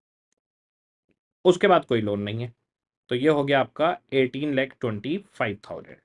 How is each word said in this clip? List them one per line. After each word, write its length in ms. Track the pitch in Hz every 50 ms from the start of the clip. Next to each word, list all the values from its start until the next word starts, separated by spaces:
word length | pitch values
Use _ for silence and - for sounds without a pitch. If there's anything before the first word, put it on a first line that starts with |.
| _ _ _ _ _ _ _ _ _ _ _ _ _ _ _ _ _ _ _ _ _ _ _ _ _ _ _ _ -
उसके 220 | 185 175 180 -
बाद 180 | 196 180 160 -
कोई 160 | - 127 113
लोन 200 | 107 104 101 101
नहीं 200 | 104 104 107 113
है, 120 | 120 117 - _ _ _ _ _ _ _ _ _ _ -
तो 40 | 131
ये 140 | 123 135 156
हो 160 | 151 147 139
गया 160 | 139 143 135
आपका 360 | 123 - - - 151 170 175 - _ - 135
एटीन 400 | 135 131 127 - 135 147 151 139
लाख 220 | 131 135 131 - -
ट्वेंटी 360 | - 117 107 101 104 135 170 202 - _
फ़ाइव 280 | _ - 127 110 101 101 - -
थाउजेंड। 260 | 87 - - - 65 -